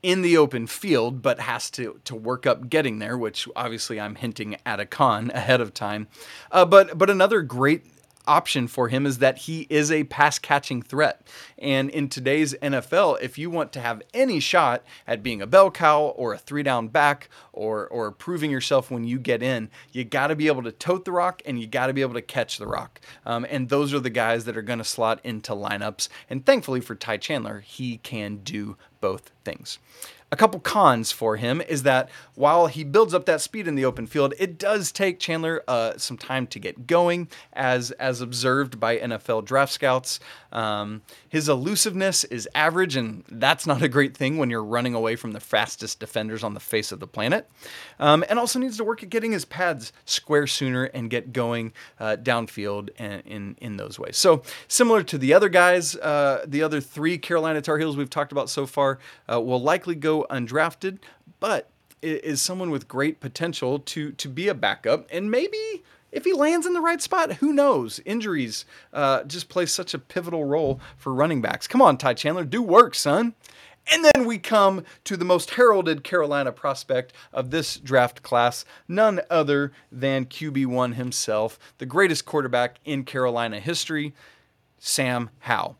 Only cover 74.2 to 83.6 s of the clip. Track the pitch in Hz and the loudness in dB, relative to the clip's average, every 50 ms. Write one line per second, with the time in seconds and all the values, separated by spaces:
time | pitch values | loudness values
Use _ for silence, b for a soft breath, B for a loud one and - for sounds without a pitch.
74.2 | 247 226 233 196 - - 226 214 196 196 190 185 170 B B B B - 202 180 | 6 2 -2 -6 -4 2 4 6 6 6 4 2 -6 B B B B -8 -4 -4
75.2 | 170 180 180 175 165 - - - 247 233 214 196 175 160 160 147 135 - 180 180 | 2 2 2 2 2 -2 2 6 6 6 8 6 4 0 -2 -2 -4 -2 0 0
76.2 | 151 147 143 143 139 127 117 - - 143 135 131 - _ 135 127 127 127 B B | 2 2 0 0 0 -2 -4 -4 -4 -4 -4 -4 -4 _ -2 -2 -2 -4 B B
77.2 | B B B 131 131 127 131 165 147 - - - - 131 131 131 123 120 - - | B B B -6 -6 -2 -2 -2 -2 -2 -8 -10 -6 4 4 6 6 4 0 -8
78.2 | _ - 127 120 117 120 120 - - B B B B B 170 190 220 220 202 175 | _ 0 2 4 4 4 2 -2 -14 B B B B B 0 2 4 4 4 0
79.2 | - - 175 165 151 143 147 139 143 139 139 b b b - 127 127 135 135 135 | -2 0 2 2 2 2 2 0 0 -2 -6 b b b -10 -4 -2 0 0 0
80.2 | 127 127 - - 156 156 139 135 135 127 123 127 127 123 117 123 127 127 120 - | -4 -6 -8 -10 -8 -4 -2 -2 -2 0 0 0 0 -2 -2 -6 -6 -6 -4 -6
81.2 | - - 110 107 107 113 - _ b b b b 135 131 135 175 196 185 160 - | -4 -2 0 0 0 -2 -4 _ b b b b -14 -4 2 2 4 4 2 0
82.2 | - - - 151 135 127 123 123 123 123 - _ _ - 151 139 131 131 - 135 | -4 -2 -2 -2 0 2 2 0 0 0 -4 _ _ -6 -6 -6 -6 -6 -2 0
83.2 | 127 123 120 117 117 113 110 104 | 0 0 0 0 -2 -2 -4 -6